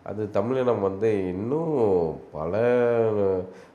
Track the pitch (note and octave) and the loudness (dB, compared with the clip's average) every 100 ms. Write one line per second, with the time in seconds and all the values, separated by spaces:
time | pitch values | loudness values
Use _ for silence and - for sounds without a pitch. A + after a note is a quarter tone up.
0 | - G2+ G#2 G#2 A2 C3 B2 G#2+ G2 G2 | -12 -8 -4 -2 0 0 0 2 0 0
1 | A2+ G#2 F#2 F2+ A2 D3+ E3 C#3+ A2 F2+ | 0 0 -2 -4 -4 -2 -2 2 4 4
2 | E2 D2 - D2+ D#2+ G2+ A#2+ B2 A#2+ A#2 | 2 -4 -12 -8 -4 0 2 2 2 2
3 | A2+ G#2 G2 F#2 F#2 - - | 2 2 0 0 -4 -12 -20